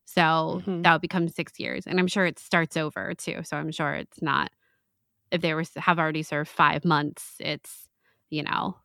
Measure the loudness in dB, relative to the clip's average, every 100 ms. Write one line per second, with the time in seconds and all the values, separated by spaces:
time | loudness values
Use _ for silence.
0 | -4 2 4 4 0 -4 -4 2 4 4
1 | 2 -2 -2 -2 -8 -8 -8 -8 -2 0
2 | 2 2 0 -2 0 2 2 -2 -4 -6
3 | -8 -8 -8 -10 -6 -6 -6 -4 -4 -4
4 | -8 -6 0 0 0 -8 _ _ _ _
5 | _ _ _ -2 0 -2 -4 -2 2 2
6 | 2 -2 -4 -4 -2 4 4 4 2 2
7 | 0 -6 -14 -10 -8 -8 -10 -20 -20 _
8 | _ _ _ -8 -4 -2 -4 -6